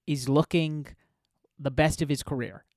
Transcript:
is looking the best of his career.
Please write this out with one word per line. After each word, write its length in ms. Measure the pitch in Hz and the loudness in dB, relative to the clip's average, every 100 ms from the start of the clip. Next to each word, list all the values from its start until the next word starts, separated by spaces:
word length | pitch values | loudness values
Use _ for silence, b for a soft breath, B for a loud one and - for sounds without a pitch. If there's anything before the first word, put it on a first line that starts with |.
| - | -4
is 220 | 143 127 | -2 2
looking 580 | 143 160 170 156 151 139 - _ _ _ _ _ - | 4 4 2 0 -4 -10 -16 _ _ _ _ _ -8
the 120 | 143 | -4
best 300 | 127 156 - | 2 2 2
of 80 | 147 | -2
his 140 | 143 | -2
career. 420 | - 135 113 95 _ | -2 -6 -6 -10 _